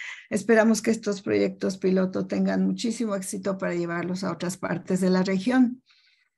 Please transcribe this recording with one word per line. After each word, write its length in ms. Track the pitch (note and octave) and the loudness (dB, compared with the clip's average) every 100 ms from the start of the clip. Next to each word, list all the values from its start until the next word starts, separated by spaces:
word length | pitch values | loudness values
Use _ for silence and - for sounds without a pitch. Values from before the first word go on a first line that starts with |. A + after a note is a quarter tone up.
| - - - | -14 -16 -6
Esperamos 520 | G#3 G#3 A3+ G#3+ G#3+ | -2 4 6 6 4
que 100 | - | 2
estos 300 | A3+ - G3 | -2 -2 -4
proyectos 560 | - G#3 G3+ F#3+ G3+ F#3+ | 0 2 2 0 -4 0
piloto 480 | F#3+ F#3 F#3 G3 F#3+ | 2 2 2 -2 -4
tengan 400 | G3 F#3+ F#3+ F#3+ | 0 0 2 0
muchísimo 500 | F#3+ A#3 A3+ A3+ G3 | 0 -2 -2 -2 -4
éxito 420 | F#3+ G3+ G3 F#3+ | -6 -6 -4 -4
para 180 | F#3 F3 | -2 -2
llevarlos 480 | E3+ E3+ F3 F#3 | -4 -4 -4 -4
a 80 | F#3+ | -4
otras 240 | E3+ F3+ F#3 | -4 -6 -6
partes 460 | F#3 F3 - F#3 | -6 -6 -2 0
de 80 | F#3 | 2
la 140 | F#3 | 2
región. 600 | F#3+ F#3+ F#3+ B3+ B3 - _ _ _ _ _ | 2 0 2 4 4 2 _ _ _ _ _